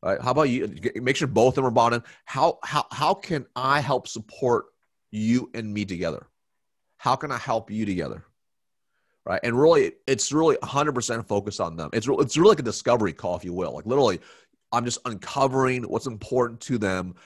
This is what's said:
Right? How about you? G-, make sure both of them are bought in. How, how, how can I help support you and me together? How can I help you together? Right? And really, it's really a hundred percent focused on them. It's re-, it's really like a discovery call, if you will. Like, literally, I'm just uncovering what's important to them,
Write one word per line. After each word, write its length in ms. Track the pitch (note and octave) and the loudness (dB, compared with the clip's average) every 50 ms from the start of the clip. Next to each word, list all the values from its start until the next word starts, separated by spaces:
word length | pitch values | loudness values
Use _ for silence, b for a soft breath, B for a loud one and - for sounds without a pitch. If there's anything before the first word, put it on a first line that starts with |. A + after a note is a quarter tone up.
| - | -2
Right? 180 | F2+ G2 - | -2 -4 -2
How 100 | A2+ B2 | 0 0
about 180 | B2+ D3 D#3 C#3 | 2 2 2 2
you? 180 | A#2+ C3 - G#2 | 0 -2 -4 -6
G-, 320 | - - - A#2+ - G#2+ | -8 -6 -6 -6 -6 -4
make 140 | B2 B2 C#3 | -2 -2 0
sure 120 | - D#3+ C3 | 0 -2 0
both 260 | A2 - - B2+ B2+ | 4 6 6 6 4
of 20 | - | 4
them 80 | C3 | 0
are 60 | B2+ | 2
bought 220 | A2+ B2 A#2 A#2 A#2 | 4 4 4 4 2
in. 100 | A#2 B B B B B | 0 B B B B B
How, 340 | - - C3+ C#3 E3+ - - - | -12 -2 0 0 0 0 -2 -10
how, 240 | - - D3+ - - | -4 -2 -2 -4 -4
how 220 | - - D3 D#3 F#3+ | -4 0 2 2 2
can 320 | - - - F3+ D3 B2 _ _ | 0 -2 -4 -4 -4 -4 _ _
I 260 | B2 B2+ C3 C#3 D3 | -2 0 2 2 2
help 260 | C#3 C3 C#3 B2+ - - | 2 0 -2 -2 -2 -6
support 600 | - A#2 G#2+ - - - C3+ B2 A#2+ A2 - - _ _ _ _ _ _ _ _ | -12 -12 -12 -14 -10 -2 2 2 2 2 0 -4 _ _ _ _ _ _ _ _
you 400 | - G#2+ G#2+ A2 A#2 B2 B2 - - | -8 -4 0 2 2 2 0 -2 -10
and 200 | A2+ A2+ G#2+ G#2 | -10 -8 -6 -4
me 120 | G#2 G#2 | -6 -4
together? 420 | G2+ F#2+ E2+ F2+ E2 D2+ - - _ _ _ _ _ _ _ _ _ _ _ _ _ _ _ | -4 -4 -4 -4 -6 -6 -8 -12 _ _ _ _ _ _ _ _ _ _ _ _ _ _ _
How 180 | - C3 B2+ | 0 0 0
can 160 | C3+ D#3 D3 | 0 -2 -8
I 60 | C3+ A#2+ | -8 -8
help 340 | - - A#2+ A2+ A2 - | -4 -2 -2 -2 -2 -4
you 140 | G#2 A2 A2 | -6 -4 -2
together? 400 | G2+ G2 F2+ D#2 C2 G#1+ - - _ _ _ _ _ _ _ _ _ _ _ _ _ _ _ _ _ _ _ _ | -2 -2 -4 -4 -6 -8 -12 -16 _ _ _ _ _ _ _ _ _ _ _ _ _ _ _ _ _ _ _ _
Right? 140 | - F2+ F#2 - | -4 -4 -2 -2
And 160 | A#2+ A#2 B2 | 0 2 6
really, 340 | D3 D#3+ E3+ D3+ A#2 E2+ - _ _ - | 6 8 8 6 6 2 0 _ _ -2
it's 240 | C3+ - - - | -2 0 0 0
really 260 | C#3 D3+ D#3+ D#3+ C#3 - - | 0 2 4 4 2 2 -2
a 20 | |
hundred 300 | - - C#3 D3+ D3+ C#3 | -4 -2 0 0 0 0
percent 320 | B2+ A2+ - A#2+ A2+ A2+ _ | -2 -2 -2 -4 -4 -4 _
focused 340 | G#2+ G2+ G2 G#2 G2 - | -2 -2 -2 -4 -6 -4
on 140 | G2+ E2+ E2 E2 | -6 -6 -4 -8
them. 140 | D#2+ D2 - | -8 -4 -4
It's 140 | A2+ G#2+ B2+ | -2 0 0
re-, 80 | C#3+ - | 2 2
it's 180 | D3+ B2+ - D3 | 2 0 2 6
really 120 | E3+ G#3 | 6 6
like 80 | A3 D3+ | 6 4
a 40 | C3+ | 0
discovery 500 | A2+ G#2 - - B2 A#2 A#2+ G#2+ F#2 D2+ | -6 -6 -4 2 2 2 2 2 -2 -4
call, 220 | - - F#2 F2+ E2+ | -4 -6 -6 -6 -6
if 80 | - | -6
you 80 | F2+ F2 | -8 -6
will. 200 | F2+ F2+ D#2 B1 | -4 -4 -6 -6
Like, 100 | D2 D2+ | -8 -6
literally, 340 | G#2 B2 C#3+ C3+ A2 F#2 E2 B B B B B B B _ _ _ | -2 2 2 4 2 2 -2 B B B B B B B _ _ _
I'm 140 | - A#2+ A#2+ | -2 -2 -2
just 140 | A#2+ A#2+ - _ | -2 -6 -6 _
uncovering 800 | B2 A2+ F#2+ - - - C#3 C3+ C3+ B2+ C3+ C3 B2+ B2+ B2+ A#2+ | -10 -10 -10 -12 -8 -2 0 0 2 2 2 2 2 0 -2 -4
what's 240 | - - A2+ - C3+ | -4 -4 -4 -4 -6
important 540 | A#2 G#2+ - - - C3 A#2+ A#2+ A#2 A#2+ | -10 -10 -10 -2 0 0 0 0 -2 -12
to 160 | - - C3+ A2+ | -6 -4 -2 0
them, 360 | G#2 G2 F#2 F#2 F2+ F#2 F2+ b b | 0 0 0 -2 -4 -6 -10 b b